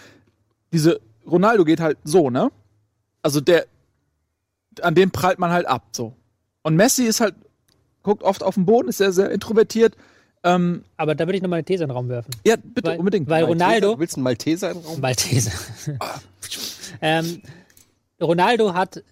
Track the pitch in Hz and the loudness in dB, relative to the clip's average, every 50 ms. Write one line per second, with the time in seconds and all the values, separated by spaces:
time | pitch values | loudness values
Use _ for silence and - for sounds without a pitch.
0 | - - _ _ _ _ _ _ _ _ _ _ _ _ 170 160 151 170 165 - | -20 -20 _ _ _ _ _ _ _ _ _ _ _ _ -2 2 2 2 2 0
1 | _ _ _ _ - 139 165 175 190 220 240 208 165 151 165 156 165 156 139 - | _ _ _ _ -6 -2 0 2 4 4 4 4 4 4 2 2 0 -2 -2 -4
2 | - 151 160 185 151 127 120 135 208 285 - _ _ _ _ _ _ _ _ _ | -2 0 2 2 4 2 2 0 -2 -2 -4 _ _ _ _ _ _ _ _ _
3 | _ _ _ _ - 156 139 151 139 180 175 160 - - _ _ _ _ _ _ | _ _ _ _ -4 -2 0 0 2 4 4 4 2 0 _ _ _ _ _ _
4 | _ _ _ _ _ _ _ _ _ _ _ _ _ _ _ - - 175 156 180 | _ _ _ _ _ _ _ _ _ _ _ _ _ _ _ -4 -2 2 4 4
5 | 190 185 - - 175 185 185 - 180 170 175 175 - - 131 226 - _ - - | 4 4 2 0 0 0 0 0 0 0 0 0 0 0 -2 -4 -6 _ -10 -10
6 | 117 113 123 _ _ _ _ _ _ _ _ _ - 156 156 170 214 254 - 254 | -10 -10 -12 _ _ _ _ _ _ _ _ _ -2 2 4 4 4 4 4 2
7 | 247 220 220 - 233 196 - _ _ _ _ _ _ _ _ _ _ _ _ _ | 0 0 0 0 0 -2 -2 _ _ _ _ _ _ _ _ _ _ _ _ _
8 | - 196 208 - - - 196 - - 190 - 196 180 180 226 247 381 302 - - | -2 -2 -2 0 0 -2 -2 0 -2 -2 -2 0 2 4 4 4 2 0 -2 -2
9 | 196 196 180 180 196 - - 202 - - 208 226 214 - - 226 226 214 - _ | 0 0 2 0 0 0 -2 -6 -6 0 2 2 2 2 2 2 2 2 0 _
10 | _ _ _ _ _ _ _ _ - 175 180 180 175 175 175 - - _ _ - | _ _ _ _ _ _ _ _ 0 2 2 2 2 0 -2 -4 -10 _ _ -6
11 | 160 151 151 143 165 175 196 190 190 180 175 165 151 - 190 180 160 135 127 123 | -4 -2 -2 -2 -2 -2 -4 -4 -4 -4 -4 -4 -4 -2 -4 -2 -4 -4 -4 -6
12 | 127 123 123 120 117 - - - - 214 226 - - - - 247 180 165 165 170 | -6 -6 -6 -8 -8 -10 -8 -2 0 2 2 0 -2 -8 -8 -6 -4 -4 -2 -2
13 | 175 202 208 190 139 131 160 160 165 160 170 170 175 196 226 220 190 202 226 143 | -2 0 0 0 0 0 0 2 2 2 2 2 2 2 2 2 2 0 0 -2
14 | 165 - - 151 127 127 120 - - 147 160 185 202 170 180 175 160 156 160 135 | -4 -6 -4 -4 -2 -2 -2 -2 -2 -4 -4 -4 -4 -6 -8 -10 -12 -12 -8 -4
15 | 131 127 123 - - - - 135 107 110 87 - - - 113 - - 151 147 117 | -4 -2 -2 -2 -2 0 0 -2 0 -2 -4 -8 -10 -14 -16 -14 -12 -10 -8 -8
16 | - - - - - _ _ _ - - - - - - - - - - - - | -8 -10 -10 -12 -16 _ _ _ -16 -14 -14 -12 -12 -14 -14 -16 -18 -18 -10 -6
17 | 160 156 160 165 165 165 175 - - - - - _ _ _ _ _ _ _ _ | -2 -2 0 0 -2 -6 -8 -12 -16 -20 -20 -20 _ _ _ _ _ _ _ _
18 | _ _ _ - 175 151 175 175 180 220 247 226 220 202 170 185 190 - - - | _ _ _ -4 -2 0 2 2 2 2 2 2 2 0 0 -2 -4 -4 -6 -14
19 | - _ | -20 _